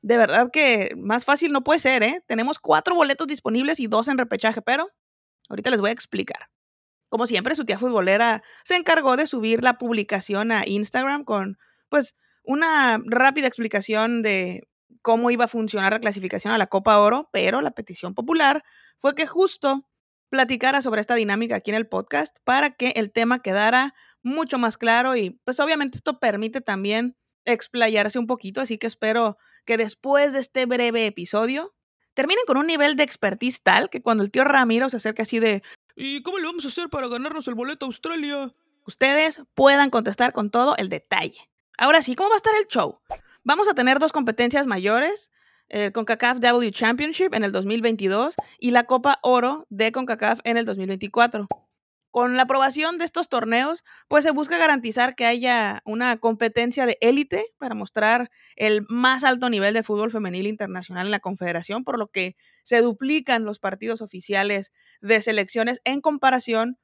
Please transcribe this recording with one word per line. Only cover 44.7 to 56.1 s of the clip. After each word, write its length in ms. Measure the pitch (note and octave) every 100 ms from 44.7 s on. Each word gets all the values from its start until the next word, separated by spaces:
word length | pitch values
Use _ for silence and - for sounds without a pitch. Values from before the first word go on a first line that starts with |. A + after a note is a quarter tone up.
| G3 F#3+ A#3 D4+ G#4 - _ _ _ _
el 240 | G#3 G3+
concacaf 460 | A3 A3 A3 A#3+ B3+
W 340 | A#3+ A#3+ A#3
Championship 600 | - A3+ B3 D4 D#4+ F#4
en 120 | A3+
el 80 | G3+
dos 120 | F#3+
mil 160 | G3 A3+
veintidós 540 | A#3 A3 F#3+ G3+ C#4 - - _
y 140 | A#3+
la 120 | A#3+
Copa 360 | A#3+ B3+ C#4 C4+
Oro 440 | B3 B3 B3 D4+ -
de 220 | G3+ A3
concacaf 480 | B3 B3+ A3 G#3+ A3+
en 140 | A#3+ A#3
el 80 |
dos 140 | A3+ G3
mil 100 | F#3+
veinticuatro. 580 | F#3+ G3+ A#3 A#3+ A3+ G3 - _ _ _ _ _
Con 220 | A#3+ B3 B3+
la 60 |
aprobación 520 | B3+ C4+ C4+ C4+ D#4+ F4
de 80 |
estos 240 | E4+ E4+ E4+
torneos, 560 | B3+ A3+ A#3 C#4 E4+ _ - _
pues, 160 | D4
se 60 | D4+
busca 260 | C#4+ D4 E4+
garantizar 580 | D#4+ C#4+ A#3 A3 B3
que 120 | B3+ A#3
haya 560 | A#3+ B3 A#3+ G#3 G#3
una 320 | - A3 B3